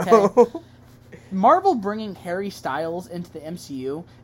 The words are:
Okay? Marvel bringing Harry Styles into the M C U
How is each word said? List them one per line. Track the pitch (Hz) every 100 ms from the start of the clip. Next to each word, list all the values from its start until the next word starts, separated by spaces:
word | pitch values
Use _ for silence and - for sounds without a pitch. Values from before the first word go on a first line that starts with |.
Okay? | 180 220 202 240 233 330 - - - - - - -
Marvel | 190 214 349 392 277
bringing | 196 214 220 175
Harry | 180 180 202
Styles | - 160 139 165 175 123
into | 175 175
the | 160
M | 151 170
C | -
U | 135 131 151 175 -